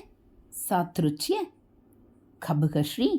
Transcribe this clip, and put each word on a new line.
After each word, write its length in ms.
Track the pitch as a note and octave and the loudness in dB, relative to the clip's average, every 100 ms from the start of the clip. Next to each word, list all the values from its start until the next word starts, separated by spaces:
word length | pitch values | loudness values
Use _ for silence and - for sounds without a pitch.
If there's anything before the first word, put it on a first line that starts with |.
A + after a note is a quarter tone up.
| - _ _ - - | -6 _ _ -20 -18
சாத்ருச்சிய 840 | - - F#3 E3+ - D#3 D3+ - G#4 F4+ _ _ _ _ _ - _ _ - | -10 -2 0 0 0 0 0 -2 -2 -2 _ _ _ _ _ -20 _ _ -10
கபுகஸ்ரீ 640 | - D3 D3+ D3+ D3 - F#4+ | -2 0 2 2 -2 0 0